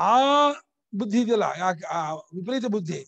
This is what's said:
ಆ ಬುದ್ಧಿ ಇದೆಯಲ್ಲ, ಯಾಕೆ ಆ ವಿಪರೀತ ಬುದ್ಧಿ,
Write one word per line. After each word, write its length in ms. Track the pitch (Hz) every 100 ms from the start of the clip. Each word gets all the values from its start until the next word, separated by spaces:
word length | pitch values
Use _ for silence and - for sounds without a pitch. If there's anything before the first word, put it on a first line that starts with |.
| 180
ಆ 20 | 240 269 285 294 285 _ _ _ 196
ಬುದ್ಧಿ 200 | 208 220
ಇದೆಯಲ್ಲ, 260 | 233 226 160 143
ಯಾಕೆ 220 | 185 170 170 165
ಆ 20 | 156 156 - 170
ವಿಪರೀತ 300 | 185 262 240 208
ಬುದ್ಧಿ, 240 | 165 151